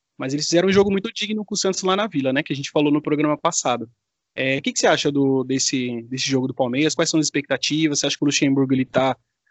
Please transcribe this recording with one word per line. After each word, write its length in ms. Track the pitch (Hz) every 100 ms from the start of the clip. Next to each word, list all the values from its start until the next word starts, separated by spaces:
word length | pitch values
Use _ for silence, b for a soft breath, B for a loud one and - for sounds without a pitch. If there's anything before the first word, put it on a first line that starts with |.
| _ _
mas 160 | 135
eles 140 | 143 151
fizeram 220 | 165 185
um 40 |
jogo 180 | 196 202
muito 220 | 196 226
digno 320 | - 208 214
com 100 | 208
o 40 | 202
Santos 240 | 190 185
lá 140 | 185 190
na 100 | 214
Vila, 260 | 147 131
né, 100 | 135
que 100 | 160
a 40 | 139
gente 140 | 139
falou 220 | 160 147
no 100 | 147
programa 340 | 147 147 151 147
passado. 520 | 165 - 139 120 117 _ _ _ _
É, 240 | - 131 135
o 40 |
que 100 | 254
que 60 | 240
você 80 | 226
acha 240 | 156 151
do, 320 | 143 139 135
desse, 580 | 127 131 - 135 123 120
desse 280 | 117 127 139
jogo 160 | 135 131
do 80 |
Palmeiras? 400 | 131 127 127 156
Quais 160 | - 165
são 80 | 165
as 80 | 151
expectativas? 720 | 147 139 135 - 147 156 143
Você 80 | 147
acha 100 | -
que 60 |
o 40 | 147
Luxemburgo, 460 | 139 143 135 135
ele 120 | 135
tá, 320 | 127 127 131 127 _ _ _